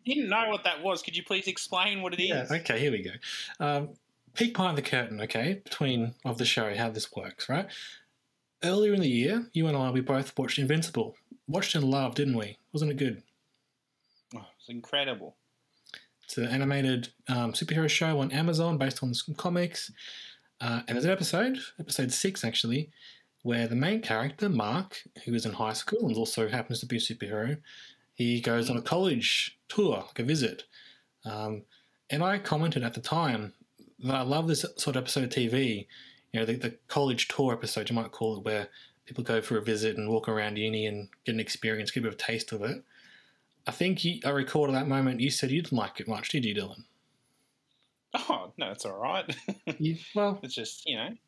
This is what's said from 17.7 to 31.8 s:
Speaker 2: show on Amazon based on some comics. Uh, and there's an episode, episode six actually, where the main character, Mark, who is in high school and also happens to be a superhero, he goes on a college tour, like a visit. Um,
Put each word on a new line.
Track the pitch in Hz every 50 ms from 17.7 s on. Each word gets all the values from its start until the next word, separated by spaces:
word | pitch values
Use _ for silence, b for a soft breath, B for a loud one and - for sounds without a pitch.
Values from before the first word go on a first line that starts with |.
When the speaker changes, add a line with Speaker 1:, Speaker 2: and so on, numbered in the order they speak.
| 160 160 160 151
Speaker 2:
show | 147 - 170 160 156 143
on | 135 -
Amazon | 131 143 160 170 165 156 165 170 170 143
based | 135 135 131 - -
on | 127 123
some | - - - 151
comics. | - - 180 175 175 175 170 170 - - - B B B B B B B B B B B B _ _
Uh, | 120 120 117 117 117 -
and | 120
there's | 123 135
an | 170
episode, | 190 190 180 - - 170 220 254 262 254 - - - -
episode | - - - - 131 123 -
six | - - - - - -
actually, | 117 113 - - 117 120 139 156 B B B B B B B B B B _ -
where | 120 120 117 117 110
the | 120
main | 123 139 175 214 226
character, | 220 - 113 110 123 147 147 - 208 202
Mark, | 185 117 107 104 120 175 190 190 - - - - - - -
who | - 120
is | 117 110
in | 113 104
high | - 113 110
school | 110 - - - - 220 240 -
and | 110 110
also | 113 110 - - 110 107
happens | 113 123 113 - 120 113
to | -
be | 123 120 113
a |
superhero, | - - 117 - 101 101 107 107 110 123 151 151 B B B B B B B B B B _
he | - 123 120 120 120
goes | 120 123 117 117 113 127
on | 127
a | 120
college | 117 - 160 175 190 190 147 117 110 - - - - - - _ _ -
tour, | - - 208 170 117 98 92 -
like | - -
a | 117
visit. | 127 160 156 127 104 90 - - B B B B B B B B B B _ -
Um, | 110 107 107 107 107 110 107 107 b b b